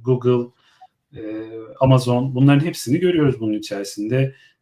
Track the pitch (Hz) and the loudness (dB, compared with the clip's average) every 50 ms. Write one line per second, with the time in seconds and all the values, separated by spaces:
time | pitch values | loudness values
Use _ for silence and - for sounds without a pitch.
0 | 113 127 127 120 123 123 123 123 120 - _ _ _ _ _ _ - - _ _ | -2 -2 -2 0 2 2 0 0 -2 -6 _ _ _ _ _ _ -20 -20 _ _
1 | _ _ - - 107 107 110 110 113 - - - - - - - 135 131 131 127 | _ _ -18 -14 -12 -10 -10 -10 -12 -12 -14 -16 -16 -18 -4 0 4 4 4 4
2 | - 123 123 123 131 139 127 127 135 143 143 143 156 170 156 - - 117 139 175 | 4 0 0 0 -2 -2 0 4 4 6 6 4 2 0 -4 -6 -4 -2 -2 0
3 | 180 180 175 160 151 139 123 113 113 107 107 104 - - 104 98 101 - - - | 2 2 2 2 2 2 0 -2 -2 -4 -4 -4 -6 -8 -8 -8 -8 -8 -8 -8
4 | 104 107 127 131 135 135 135 _ _ _ _ _ | -6 -2 -2 -2 -2 -2 -4 _ _ _ _ _